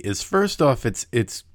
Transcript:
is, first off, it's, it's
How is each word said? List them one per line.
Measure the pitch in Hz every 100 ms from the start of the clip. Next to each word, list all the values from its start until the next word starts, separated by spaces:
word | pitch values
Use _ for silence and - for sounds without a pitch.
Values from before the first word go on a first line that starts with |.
is, | 101 98
first | - 190 202 -
off, | 147 127 117
it's, | - -
it's | 120 110 - -